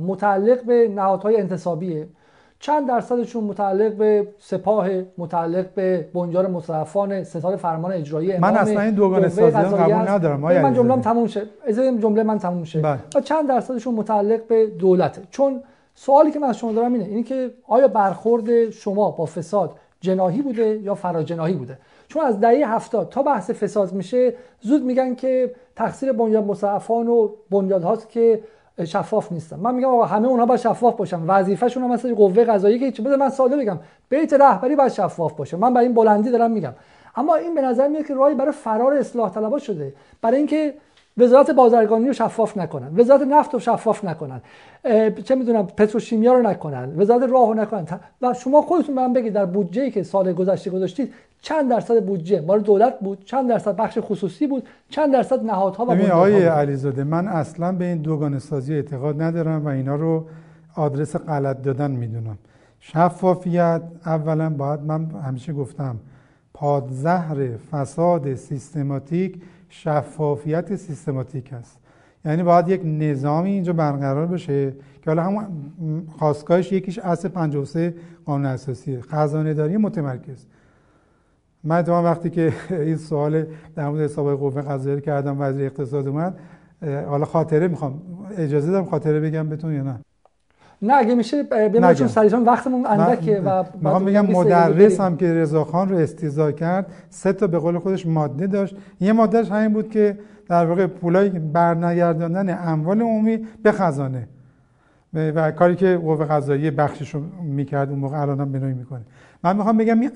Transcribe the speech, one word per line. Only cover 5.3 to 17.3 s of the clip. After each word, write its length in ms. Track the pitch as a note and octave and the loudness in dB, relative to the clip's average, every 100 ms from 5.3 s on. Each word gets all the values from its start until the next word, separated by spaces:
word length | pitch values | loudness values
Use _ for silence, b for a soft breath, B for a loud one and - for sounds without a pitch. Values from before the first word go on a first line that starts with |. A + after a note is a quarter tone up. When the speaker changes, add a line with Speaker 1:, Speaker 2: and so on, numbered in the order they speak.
| F3 E3 F3+ F#3 | -4 -2 -2 -4
Speaker 1:
به 340 | - F#3 F3+ D#3 | -2 0 0 -2
بنیاد 360 | F3 F3 E3+ F#3+ | -6 -2 0 0
مضعفان، 760 | F3 D#3+ D#3 D3+ G3 G3 G3 | -2 -4 -6 -4 -2 -2 -4
ستاد 320 | - E3+ E3 F#3+ | -8 -6 -4 -2
فرمان 360 | F3 D#3+ F3 | -4 -4 -4
اجرایی، 460 | F#3+ C#3+ D3+ F3 F#3 | -6 -6 -4 -2 2
Speaker 2:
من 100 | F#3 | 2
Speaker 1:
امام، 120 | A3 | 4
Speaker 2:
اصلاً 200 | G#3 G#3 | 2 2
این 140 | G#3+ | 0
دوگانه 340 | G3+ G3 F#3+ F3 | 2 2 4 2
Speaker 1:
قوه 0 | |
Speaker 2:
سازی 280 | F3 A3+ A3 | 4 4 4
رو 80 | |
Speaker 1:
قضاییه 200 | F#3+ G3 | 2 2
Speaker 2:
قبول 100 | E3 | 2
Speaker 1:
است. 160 | E3+ F#3 | 2 2
Speaker 2:
ندارم، 340 | G3+ E3 C#3 | 0 0 0
آقای 180 | D3+ F3+ | 2 4
Speaker 1:
من 120 | C4 | 4
جمله‌ام 180 | B3 A#3+ | 4 2
Speaker 2:
علیزاده. 220 | C4 G#3+ | 2 2
Speaker 1:
تموم 120 | A#3 A3 | 0 0
شه. 160 | A3 G#3+ - C#4+ | -4 -8 -8 -4
اجازه 240 | G#3+ C4 | 0 0
بدید 120 | A#3+ | 2
جمله 200 | A3 G#3 | 2 2
من 160 | A3 G#3+ | 0 -2
تموم 260 | F3+ F3+ | -4 -6
شه. 160 | D#3+ D#3+ | -4 -2
Speaker 2:
بله. 180 | D3+ C#3 - C#4+ | -2 -2 -2 -2
Speaker 1:
و 40 | |
چند 280 | - D#4 D4 | 0 0 0
درصدشون 460 | B3+ A#3+ B3 B3+ | 0 -2 -6 -4
متعلق 520 | A3 G#3+ G#3+ G#3 A3+ A3+ | -4 -2 0 0 -2 0
به 200 | A3+ A3 | 2 2
دولته. 560 | F3 F#3 F3+ D#3 - - | 2 2 4 2 -4 -10
چون 300 | - C#4 B3+ b b b | -2 -2 -2 b b b
سوالی 360 | _ - C#4 D#4 | _ 4 6 6
که 80 | D4 | 2
من 100 | C#4 | -2
از 100 | A3+ | -2
شما 140 | A#3 | -2
دارم 200 | A3 A#3+ | 0 0
اینه، 120 | B3 | 0
اینه 180 | F#3+ G#3+ | -2 -4
که 280 | A3 | -4